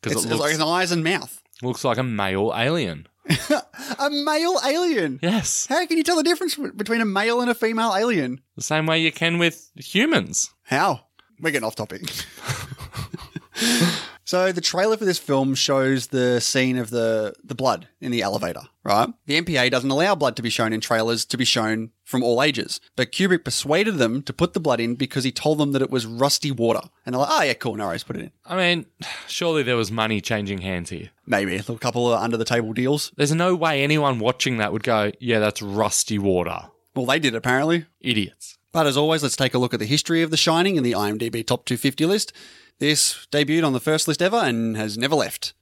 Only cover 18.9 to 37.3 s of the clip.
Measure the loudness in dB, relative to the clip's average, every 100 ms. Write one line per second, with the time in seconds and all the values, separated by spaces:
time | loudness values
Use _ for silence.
18.9 | 2 2 -4 -2 -2 0 2 2 2 0
19.9 | 2 2 2 0 0 -4 0 0 0 0
20.9 | 0 2 0 -2 -2 0 2 0 -2 -4
21.9 | _ -4 -2 2 2 2 0 -6 -8 _
22.9 | -4 -4 0 2 2 0 -4 0 2 2
23.9 | 2 0 0 -6 -2 0 0 0 0 0
24.9 | -2 -2 -2 -2 -2 0 0 0 0 0
25.9 | -2 -4 -2 0 2 -2 0 0 0 -4
26.9 | _ -6 -2 2 2 2 0 -4 -4 -4
27.9 | -4 -8 -10 -12 _ -8 -2 2 0 -2
28.9 | _ -12 -12 -10 -4 0 0 2 0 0
29.9 | 0 0 0 0 -2 -2 -4 -4 -6 -6
30.9 | -10 -14 _ -2 0 2 -2 -4 -4 -2
31.9 | 0 2 2 0 -2 0 0 0 -2 0
32.9 | 0 -2 -2 0 2 2 2 0 0 2
33.9 | 2 2 2 0 0 0 0 -2 -2 0
34.9 | 2 2 -2 0 2 2 0 -4 0 2
35.9 | 2 -2 0 2 2 0 -6 -10 _ _
36.9 | -4 0 2 2